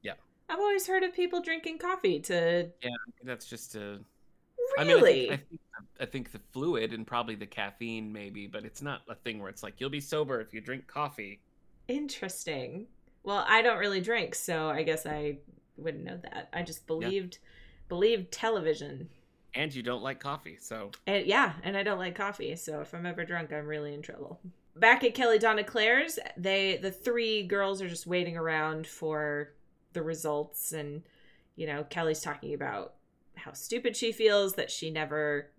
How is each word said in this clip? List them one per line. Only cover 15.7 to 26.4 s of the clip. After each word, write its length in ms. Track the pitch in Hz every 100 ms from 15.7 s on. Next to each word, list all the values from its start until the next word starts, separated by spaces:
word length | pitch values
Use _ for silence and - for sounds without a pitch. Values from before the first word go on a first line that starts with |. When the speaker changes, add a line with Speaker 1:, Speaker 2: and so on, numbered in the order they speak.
| -
Speaker 2:
wouldn't 280 | 160 147
know 120 | 175 175
that. 300 | - - -
I 100 | -
just 180 | 170 156
Speaker 1:
Yeah. 40 | -
Speaker 2:
believed, 520 | 160 165 196 180 - - - - - -
believed 420 | 175 208 226 180
television. 760 | - 226 220 160 151 143 135 160 - _ _ -
Speaker 1:
And 200 | 123 151
you 80 | 135
don't 200 | 120 123
like 180 | 127 135
coffee, 380 | 139 147 - 80
so. 300 | - 113 101 - -
Speaker 2:
And, 200 | 202 180
yeah, 280 | 226 233 160
and 140 | - 196
I 60 |
don't 160 | 196 190
like 160 | 185
coffee, 400 | 175 202 202 -
so 260 | 165 - 151
if 140 | 147
I'm 120 | 170 175
ever 180 | 170
drunk, 280 | 170 170 156
I'm 140 | 151 151
really 280 | 151 147
in 80 | 147
trouble. 360 | 151 - 143 170 180 - _ 160
Back 260 | 220 262
at 120 | 262
Kelly 240 | - 240 214
Donna 260 | 220 214
Claire's, 540 | 208 233 214 254 330 - -
they, 400 | -